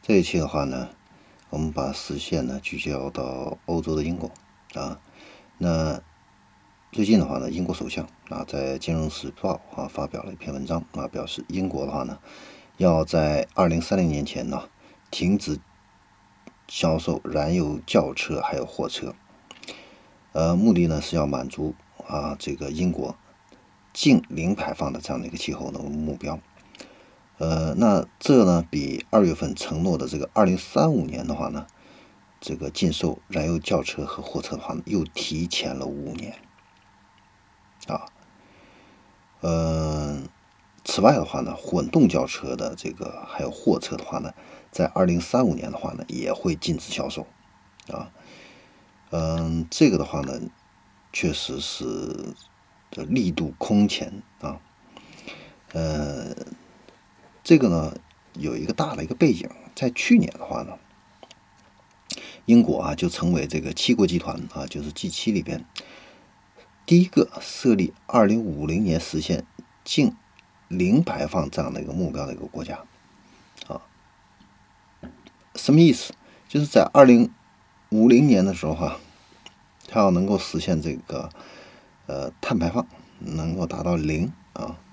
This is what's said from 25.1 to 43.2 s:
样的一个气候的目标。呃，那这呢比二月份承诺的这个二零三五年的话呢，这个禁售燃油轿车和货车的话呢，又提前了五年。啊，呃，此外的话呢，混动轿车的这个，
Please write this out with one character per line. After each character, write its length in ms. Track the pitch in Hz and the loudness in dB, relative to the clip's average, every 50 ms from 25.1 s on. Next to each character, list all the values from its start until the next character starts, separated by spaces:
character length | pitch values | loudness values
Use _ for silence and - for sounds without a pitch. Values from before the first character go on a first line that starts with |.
| - | -8
样 80 | 64 | -6
的 40 | - | -6
一 40 | - | -8
个 80 | - | -10
气 160 | - - - 117 | -8 -6 -6 -6
候 180 | - 65 65 | -6 -8 -10
的 80 | - - | -10 -8
目 360 | - 71 73 76 78 76 71 | -10 -8 -6 -6 -4 -6 -6
标。 200 | - - - 78 80 - _ _ - - - _ - - - - - - _ _ _ _ _ _ | -6 -6 -8 -8 -8 -12 _ _ -20 -20 -20 _ -20 -20 -20 -20 -20 -20 _ _ _ _ _ _
呃， 360 | _ 80 82 82 80 80 80 71 | _ -2 0 0 0 0 0 2
那 280 | 87 117 110 101 85 - - _ _ | 4 4 6 6 4 2 -2 _ _
这 260 | - - - 127 110 | 2 6 8 8 8
呢 200 | 92 87 85 85 - | 8 6 4 2 0
比 360 | - 76 69 69 67 - - _ | -4 -4 -4 -4 -6 -8 -6 _
二 140 | - 110 101 | 4 4 4
月 80 | 87 78 | 4 2
份 200 | - - 71 - | -2 -4 -6 -6
承 280 | - - - 78 78 85 | -6 -8 -6 -4 -2 0
诺 140 | 95 85 | 0 0
的 100 | 69 67 | 0 -2
这 100 | 65 76 | -4 -4
个 120 | 73 69 - _ | -6 -6 -2 _
二 120 | - 107 | 4 4
零 120 | 92 92 | 4 4
三 340 | 90 - - - 131 160 160 | 0 -4 -2 2 2 4 4
五 140 | 151 110 80 | 2 0 -2
年 220 | 76 73 67 - | -2 -6 -8 -6
的 60 | - 73 | -6 -6
话 160 | 73 - - | -6 -6 -6
呢， 180 | - - - - _ _ - - - - - _ _ _ _ _ _ _ | -6 -10 -12 -14 _ _ -20 -20 -20 -20 -20 _ _ _ _ _ _ _
这 160 | - - - | -10 -10 -8
个 140 | - 76 69 | -8 -8 -8
禁 220 | 78 - 98 87 | -4 0 0 0
售 280 | 76 - - 80 - - _ | 0 0 -2 -4 -4 -4 _
燃 180 | _ - 80 76 | _ -6 -4 -2
油 140 | 82 85 82 | -2 -2 -4
轿 240 | - - - - - | -2 -2 -2 -2 -2
车 220 | - - - - | -4 -8 -8 -8
和 180 | - - - - | -8 -8 -10 -12
货 180 | - - - | -8 -10 -10
车 140 | - - - | -8 -8 -10
的 60 | - | -10
话 120 | - - - | -10 -10 -10
呢， 80 | - - | -10 -6
又 180 | - - 92 78 | -2 -2 -2 -2
提 420 | 71 - - - - 78 78 85 | -4 -8 -10 -8 -6 -4 -4 -4
前 280 | 85 - - - 69 67 | -4 -4 -4 -4 -4 -6
了 100 | 67 67 | -6 -8
五 280 | 69 71 71 69 67 73 | -8 -8 -8 -10 -10 -10
年。 220 | - - 71 - - - _ _ _ _ _ _ _ _ _ _ _ _ _ _ _ _ _ _ _ _ _ _ _ _ _ _ _ - | -10 -12 -12 -14 -18 -20 _ _ _ _ _ _ _ _ _ _ _ _ _ _ _ _ _ _ _ _ _ _ _ _ _ _ _ -10
啊， 180 | - 143 - - - _ _ _ _ _ _ _ _ _ - - - _ - - - _ _ _ _ _ _ _ _ _ _ | -8 -8 -8 -8 -12 _ _ _ _ _ _ _ _ _ -20 -20 -20 _ -20 -20 -20 _ _ _ _ _ _ _ _ _ _
呃， 800 | - 85 82 82 82 82 80 80 78 78 78 76 73 73 73 71 67 - _ _ _ _ _ _ _ _ _ _ _ | -4 -2 -2 0 0 0 0 0 -2 -2 -2 -4 -4 -4 -6 -8 -10 -14 _ _ _ _ _ _ _ _ _ _ _
此 160 | - - - | -6 -2 6
外 120 | 98 117 147 | 6 6 6
的 120 | 117 80 | 6 0
话 160 | - - 69 | -4 -4 -6
呢， 120 | 64 - - | -6 -6 -8
混 340 | - - - - 87 71 - | -10 -8 -2 -2 -2 -2 2
动 180 | - 165 135 | 4 6 6
轿 180 | 90 80 69 65 | 6 6 2 -2
车 300 | 67 - - - 65 64 | -2 -6 -10 -6 -8 -6
的 180 | - - - - | -6 -6 -8 -8
这 140 | - - - | -8 -10 -10
个， 340 | - - - - - - | -10 -8 -12 -12 -12 -14